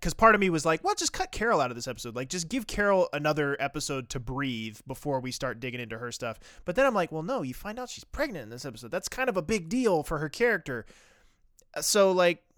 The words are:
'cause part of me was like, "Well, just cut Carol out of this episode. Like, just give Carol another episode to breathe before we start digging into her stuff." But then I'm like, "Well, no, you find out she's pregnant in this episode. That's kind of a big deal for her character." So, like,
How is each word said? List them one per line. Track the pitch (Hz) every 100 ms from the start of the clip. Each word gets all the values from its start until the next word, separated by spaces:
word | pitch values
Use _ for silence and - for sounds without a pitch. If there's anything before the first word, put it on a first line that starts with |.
'cause | 175
part | - 226
of | 208
me | 190
was | 165
like, | 160 160
"Well, | 381
just | 403 339
cut | - 370
Carol | - 226 180
out | 123
of | 120
this | 131
episode. | 117 123
Like, | 117 131
just | 180 165
give | 247 151
Carol | - 202 190 175
another | 147 151 151 143 143
episode | 139 143 - 135 120
to | 135
breathe | 113 131 139 113 110 104 135
before | 131 147 135
we | 127
start | - 131 113
digging | 127 123
into | 117 110
her | 120
stuff." | - 117 - - -
But | - 180
then | 269
I'm |
like, | 214 165
"Well, | 156
no, | 175 262
you | 139
find | 123 202 226
out | 247
she's | -
pregnant | - - 294 175
in | 107
this | 123
episode. | 139 110 117
That's | 170 -
kind | - 254
of | 185
a |
big | 160 220 160
deal | 247 233 165
for | - 156
her | 151
character." | - 240 196 151 120 - - _ _ _ _ _ _ _ -
So, | - 208 196
like, | 185 175 170 _